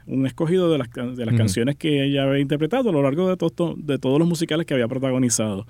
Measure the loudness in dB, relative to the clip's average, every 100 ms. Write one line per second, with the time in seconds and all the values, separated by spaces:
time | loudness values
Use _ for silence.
0 | -6 -2 -2 -2 0 2 2 0 -2 -6
1 | -8 -6 0 2 2 2 0 0 0 0
2 | 2 0 2 2 0 0 0 0 0 2
3 | 2 2 0 0 -2 -2 -4 -4 -4 -2
4 | 2 2 2 0 -2 -2 0 0 0 -2
5 | -2 0 2 2 -2 -4 -8